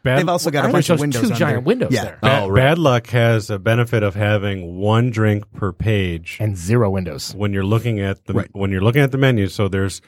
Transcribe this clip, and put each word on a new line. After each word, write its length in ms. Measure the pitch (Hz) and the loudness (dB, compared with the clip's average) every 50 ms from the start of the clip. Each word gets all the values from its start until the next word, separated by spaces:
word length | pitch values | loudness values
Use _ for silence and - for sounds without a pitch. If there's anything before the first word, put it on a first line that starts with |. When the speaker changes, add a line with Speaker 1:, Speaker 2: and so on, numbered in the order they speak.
| - | -2
Speaker 1:
bad 140 | 131 127 139 | 0 2 2
Speaker 2:
They've 80 | 180 170 | 2 2
also 220 | 175 180 - 175 | 0 0 0 -2
got 80 | 143 147 | 0 0
a 20 | 131 | 0
Speaker 3:
Orange 100 | 131 - | 2 2
Speaker 2:
bunch 160 | 175 147 - | 2 2 2
of 60 | 175 | 2
Speaker 3:
shows 40 | 147 | 0
Speaker 2:
windows 200 | 147 147 127 117 | 0 0 -2 0
Speaker 3:
two 100 | 175 226 - | 0 0 0
Speaker 2:
on 40 | - | 0
Speaker 3:
giant 140 | 165 151 139 | 0 0 0
Speaker 2:
there. 80 | 123 | 0
Speaker 3:
windows 300 | 127 156 233 254 226 - | 0 0 0 0 0 0
Speaker 2:
Yeah. 120 | 131 107 95 | 0 -2 -2
Speaker 3:
there. 140 | 90 - - | -4 -6 -2
Speaker 1:
Bad, 220 | - 110 113 113 101 | 0 2 2 2 2
Speaker 4:
Oh, 40 | 95 | 2
right. 120 | 98 113 | 2 4
Speaker 1:
Bad 160 | 127 139 160 175 | 4 4 4 4
Luck 280 | 165 139 127 120 - - | 4 4 2 2 0 0
has 380 | - 123 117 117 117 110 107 - | 0 2 4 4 2 2 0 -2
a 100 | 107 95 | -6 -2
benefit 420 | 90 113 113 120 120 117 120 113 104 | 0 2 2 2 2 0 0 0 0
of 120 | 101 95 | 0 0
having 600 | 101 104 104 107 104 95 104 98 95 90 82 87 92 | 0 0 2 2 0 0 -2 -4 -6 -8 -8 -6 -2
one 300 | 98 104 107 113 120 127 | 0 2 2 2 2 2
drink 380 | 110 110 110 107 104 104 104 - - | 0 0 2 2 2 0 -2 -8 -10
per 180 | - 107 95 | -6 -6 -6
page 680 | 85 - - 110 110 101 95 90 85 82 82 - - - | -4 -4 -2 0 0 0 0 -2 -4 -6 -8 -10 -10 -6
Speaker 3:
And 160 | 110 110 101 90 | -4 -4 -4 -4
zero 320 | 82 92 113 123 113 98 | -2 0 0 2 2 2
windows. 440 | 95 95 90 85 78 - - - - 92 | 0 -2 -4 -6 -8 -10 -12 -12 -8 -6
Speaker 1:
when 160 | 101 104 101 | -4 -4 -2
you're 100 | 98 95 | -2 0
looking 360 | 98 110 113 113 120 113 101 | 0 0 0 0 -2 -4 -2
at 240 | 98 98 98 - _ | -2 -4 -4 -6 _
the, 80 | - 95 | -6 -4
Speaker 2:
Right. 160 | 98 98 - | -4 -4 -6
Speaker 1:
when 200 | - 101 98 98 | -6 -4 -4 -2
you're 100 | 98 95 | -2 0
looking 200 | 95 113 117 147 143 | 0 2 2 2 0
at 80 | 135 | 0
the 60 | 131 135 | 0 2
menu. 280 | 135 131 127 107 98 92 | 2 2 2 2 0 0
So 200 | - - 107 95 | -2 -2 -2 -2
there's, 320 | 90 95 98 98 - - - | 0 -2 -2 -2 -4 -8 -14